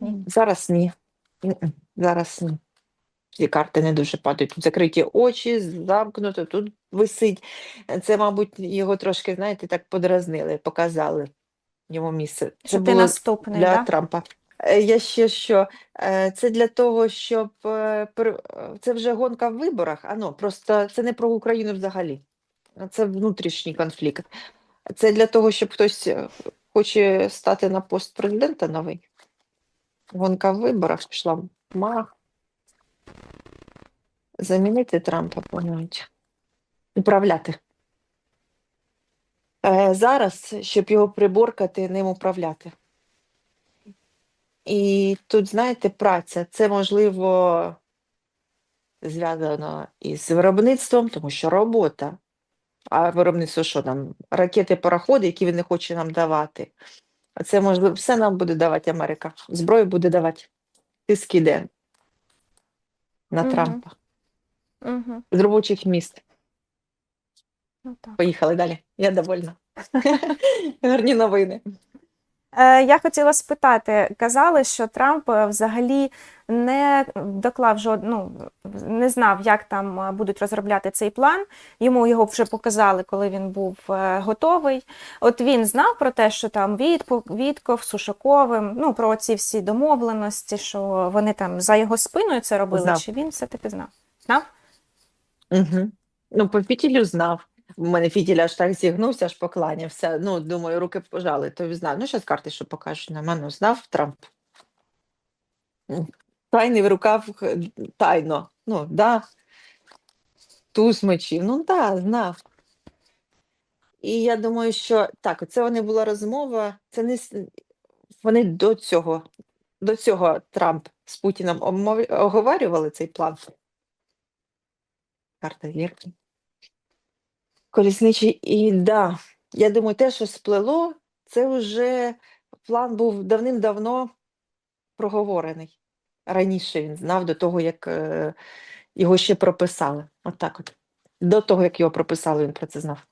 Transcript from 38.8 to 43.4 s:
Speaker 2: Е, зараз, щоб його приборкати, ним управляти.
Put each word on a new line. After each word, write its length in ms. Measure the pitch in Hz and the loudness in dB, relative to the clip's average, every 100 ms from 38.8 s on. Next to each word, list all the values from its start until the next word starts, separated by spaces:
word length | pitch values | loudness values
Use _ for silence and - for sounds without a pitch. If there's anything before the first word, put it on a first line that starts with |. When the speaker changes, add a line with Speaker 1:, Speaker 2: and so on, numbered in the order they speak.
| _ _ _ _ _ _ _ _ 196 | _ _ _ _ _ _ _ _ 2
Speaker 2:
Е, 280 | 190 196 | 4 4
зараз, 600 | 190 226 269 208 - - 208 | 4 4 4 2 -4 -14 -12
щоб 300 | 202 208 196 | -4 -2 2
його 180 | 214 208 | 4 2
приборкати, 800 | 202 202 190 226 - 185 - 190 | 2 2 4 2 0 -6 -4 -6
ним 180 | 190 190 | -4 -4
управляти. 680 | 185 190 185 170 156 170 - _ _ _ _ _ _ | -4 -4 -4 -6 -8 -16 -20 _ _ _ _ _ _